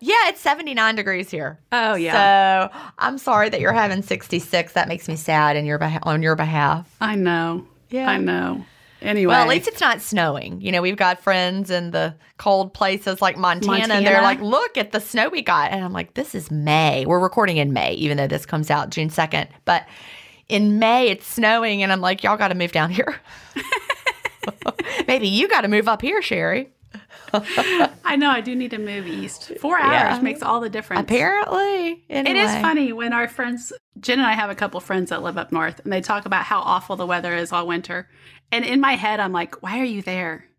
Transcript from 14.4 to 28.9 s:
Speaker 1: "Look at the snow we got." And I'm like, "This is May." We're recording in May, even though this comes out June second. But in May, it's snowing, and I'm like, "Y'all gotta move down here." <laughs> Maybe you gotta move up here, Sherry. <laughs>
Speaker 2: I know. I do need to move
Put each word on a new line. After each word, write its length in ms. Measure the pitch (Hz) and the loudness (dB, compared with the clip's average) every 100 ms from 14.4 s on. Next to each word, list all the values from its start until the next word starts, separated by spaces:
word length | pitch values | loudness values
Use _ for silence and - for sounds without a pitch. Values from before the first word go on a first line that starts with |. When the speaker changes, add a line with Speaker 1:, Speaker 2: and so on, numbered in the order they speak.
Speaker 1:
"Look 360 | 208 262 480 285 | 0 0 0 -4
at 160 | 214 | -2
the 80 | 311 | -4
snow 280 | 311 240 240 | -4 -2 0
we 100 | 349 | -2
got." 280 | 240 175 143 | 0 0 0
And 120 | 196 | -2
I'm 100 | 185 | -6
like, 220 | 185 170 | -6 -8
"This 200 | - 294 | -8 -8
is 160 | 196 156 | -8 -6
May." 560 | 151 151 151 156 135 131 | -4 2 4 4 2 2
We're 140 | 175 | 2
recording 360 | 185 185 202 165 | 2 2 2 2
in 140 | 143 | 0
May, 220 | 131 65 | 0 -2
even 240 | - 151 143 | -2 -2 0
though 80 | 139 | 0
this 180 | 147 | -2
comes 260 | - 156 151 | -4 -4 0
out 200 | 147 135 | -2 -2
June 180 | - 156 | -4 -4
second. 380 | 156 160 160 - - | -2 -2 -2 -6 -8
But 220 | - 175 - - - - - - _ | 0 0 0 -20 -20 -20 -20 -20 _
in 300 | 208 208 208 | 2 2 4
May, 280 | 226 240 247 | 4 4 4
it's 180 | 190 - | 0 -6
snowing, 560 | - 214 226 226 202 | 0 2 4 2 0
and 100 | 196 | 0
I'm 80 | 185 | 2
like, 200 | 185 196 | 0 0
"Y'all 120 | 202 214 | 0 2
gotta 200 | 202 180 | 0 0
move 160 | 175 | 0
down 180 | 170 156 | 0 0
here." 240 | 185 269 - - - - | 0 -2 -4 -14 -20 -14
<laughs> 80 | - - 480 - - - - - - - - - - - 523 - | -12 -6 -6 -4 -4 -4 -4 -10 -8 -10 -6 -8 -6 -6 -4 0
Maybe 200 | 262 208 | 2 2
you 200 | 202 381 | 2 2
gotta 200 | 359 202 | 2 4
move 200 | 208 214 | 2 2
up 140 | 214 | 0
here, 180 | 254 403 | 0 -2
Sherry. 500 | - 196 165 196 269 _ _ 208 _ - - | -2 -2 0 -2 -4 _ _ -20 _ -20 -4
<laughs> 680 | 208 208 - 370 359 320 - | -4 -2 -2 0 2 2 0
Speaker 2:
I 100 | 349 285 | -2 2
know. 140 | 285 | 2
I 100 | 254 | 2
do 140 | 220 | 0
need 160 | 254 247 | -6 -6
to 80 | 226 | -6
move 300 | 208 | -6